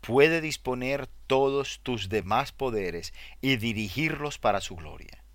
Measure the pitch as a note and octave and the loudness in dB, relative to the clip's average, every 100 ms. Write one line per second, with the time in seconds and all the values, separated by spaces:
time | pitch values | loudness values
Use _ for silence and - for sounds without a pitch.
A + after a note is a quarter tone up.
0 | - B2+ D3+ E3 D#3 C#3 - B2+ B2+ C#3 | 2 6 6 6 0 -6 -4 -4 -2 -2
1 | C3+ - - C3+ C#3 C#3 C3+ - - A#2+ | -4 -12 2 4 4 2 -2 -6 -4 -4
2 | F#2+ G#2+ F#2 A2+ C#3+ - C3 A2 F#2 E2+ | 0 -2 2 0 0 -4 -2 -2 -2 -4
3 | - - - - C3+ B2+ A2+ G#2+ G#2+ F#2+ | -10 -14 -16 -4 0 2 2 -2 -2 -2
4 | D#3 D3+ D3 - A2+ G2 - F2 E2 D#2 | -2 -2 -6 0 2 2 -2 -10 -12 -14
5 | D2+ - - | -16 -20 -20